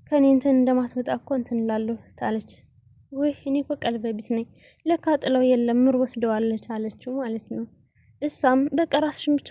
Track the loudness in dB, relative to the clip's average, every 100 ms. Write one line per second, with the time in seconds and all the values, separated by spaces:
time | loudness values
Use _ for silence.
0 | _ 4 4 4 4 4 4 2 0 -4
1 | -4 -4 -4 -6 -2 -4 -2 -2 -4 -6
2 | -12 -8 -4 -4 -8 -18 _ _ _ _
3 | _ -2 -2 -2 -2 -2 -2 -4 -4 -4
4 | -4 -6 -4 -4 -4 _ -20 _ -2 0
5 | 0 0 2 2 4 4 2 2 4 2
6 | -2 -2 -2 0 -2 -4 -6 -8 -8 -10
7 | -10 -6 -6 -8 -8 -10 -10 _ _ _
8 | _ _ -8 0 2 2 2 0 0 0
9 | 0 -2 0 0 0